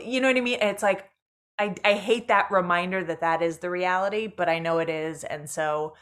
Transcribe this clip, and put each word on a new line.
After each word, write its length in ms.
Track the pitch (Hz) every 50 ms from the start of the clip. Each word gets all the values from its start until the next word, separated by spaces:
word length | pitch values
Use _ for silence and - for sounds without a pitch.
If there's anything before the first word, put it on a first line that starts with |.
| -
you 160 | 226 254 262
know 80 | 262 262
what 80 | 247
I 60 | 254
mean? 180 | 247 247 240 -
It's 200 | 214 202 196 -
like, 280 | 214 202 190 190 - - _ _ _ _ _ _ _ _ _ -
I, 160 | 208 202 180 - -
I 100 | 208 202
hate 340 | 202 185 240 240 240 - -
that 220 | 214 196 - -
reminder 520 | 196 185 180 175 175 175 180 185 190 190 175
that 160 | 165 160 160
that 200 | 165 165 165 160
is 160 | 170 170 160 -
the 120 | - 175
reality, 560 | 180 180 180 180 185 185 196 202 214 214 220 208
but 200 | - - 175 165
I 100 | 165 165
know 180 | 165 165 165 165
it 100 | 165 165
is. 340 | 160 156 156 160 156 147 -
And 240 | - - 151 147 147
so 460 | - 165 156 151 151 151 151 156 - -